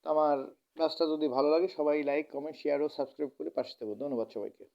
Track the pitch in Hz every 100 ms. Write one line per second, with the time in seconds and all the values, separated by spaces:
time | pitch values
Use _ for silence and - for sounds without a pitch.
0 | - 151 151 143 131 - _ - 160 -
1 | 160 156 151 127 147 160 180 - 147 151
2 | 143 143 151 139 151 147 151 143 143 -
3 | 135 - 143 - 156 - 123 - 110 104
4 | 143 123 110 107 101 _ -